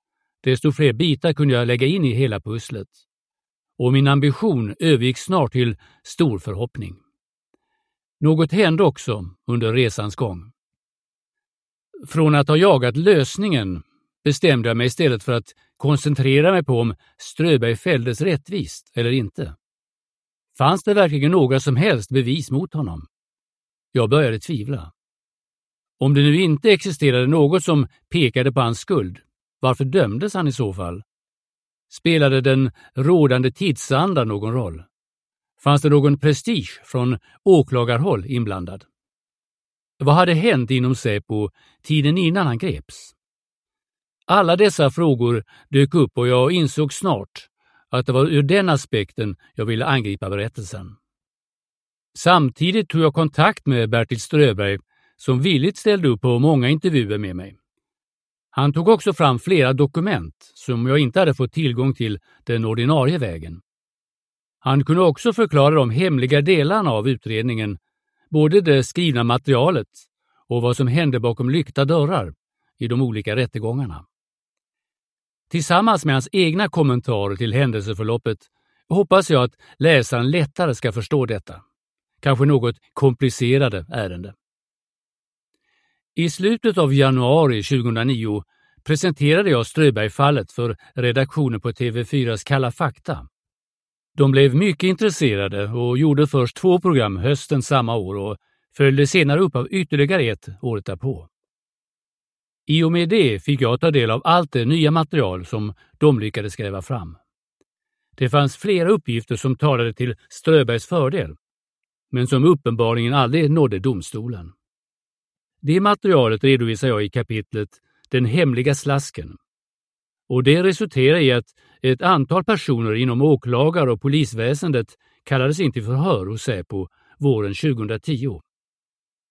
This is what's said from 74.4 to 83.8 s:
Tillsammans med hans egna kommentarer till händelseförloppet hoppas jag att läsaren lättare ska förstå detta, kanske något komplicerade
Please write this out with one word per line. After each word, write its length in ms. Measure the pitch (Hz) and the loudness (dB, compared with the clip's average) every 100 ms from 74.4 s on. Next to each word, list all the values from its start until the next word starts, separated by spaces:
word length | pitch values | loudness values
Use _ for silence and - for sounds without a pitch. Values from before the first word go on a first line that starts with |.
| _ _ _ _ _ _ _ _ _ _ _ | _ _ _ _ _ _ _ _ _ _ _
Tillsammans 560 | 170 147 180 220 190 151 | -4 0 2 2 2 0
med 100 | 135 | 0
hans 140 | 127 | 0
egna 380 | 196 170 170 208 | 0 0 0 -2
kommentarer 640 | 175 147 123 - 110 101 98 | 0 0 0 -2 -4 -4 -4
till 180 | 117 | -2
händelseförloppet 840 | 120 135 110 98 98 110 120 117 104 _ _ _ _ - | 0 0 -2 -6 -6 -4 -4 -4 -6 _ _ _ _ -4
hoppas 420 | 175 185 196 180 | -2 4 2 4
jag 120 | 143 | 2
att 140 | 123 - - - | 0 -4 -18 -2
läsaren 540 | 151 147 113 120 127 | 2 2 2 -2 0
lättare 440 | 170 143 - 170 120 | 0 -2 -2 -4 -2
ska 160 | 123 | -4
förstå 340 | 113 101 147 120 | -6 -4 -2 -2
detta, 360 | 104 - - _ _ _ _ _ _ | -6 -10 -20 _ _ _ _ _ _
kanske 240 | 143 127 139 | 0 2 4
något 300 | 139 120 - _ | 2 0 -6 _
komplicerade 920 | - 139 120 131 - 123 135 131 98 | 0 0 2 -2 0 0 2 0 -4